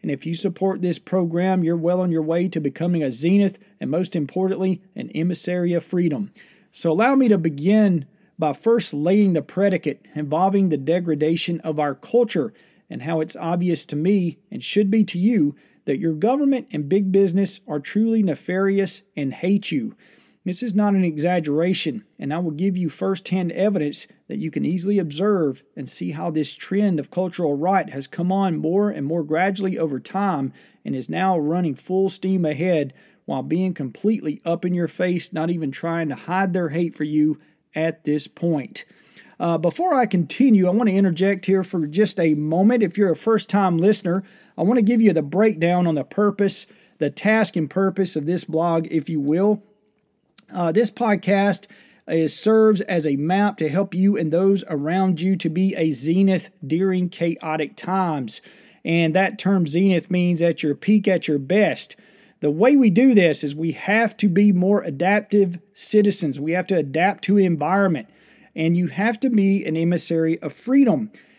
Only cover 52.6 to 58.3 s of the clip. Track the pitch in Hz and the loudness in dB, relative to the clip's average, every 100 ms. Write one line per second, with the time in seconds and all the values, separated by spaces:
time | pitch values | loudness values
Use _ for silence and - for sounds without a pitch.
52.6 | 220 202 - 175 156 139 151 190 208 202 | 6 4 0 -2 0 0 0 2 2 0
53.6 | 156 170 196 175 196 202 165 165 196 196 | -2 -2 -2 0 2 2 0 2 2 2
54.6 | - 156 147 185 190 165 185 190 165 160 | -2 -4 -2 0 0 0 0 0 -2 0
55.6 | 190 185 160 139 139 180 196 185 - _ | 0 0 -2 -2 0 2 2 2 -2 _
56.6 | 139 160 190 185 180 - 170 165 165 156 | -4 -2 0 0 -2 -2 -4 -2 -4 -4
57.6 | 147 - - 190 180 151 117 | -6 -8 -4 0 0 -2 -6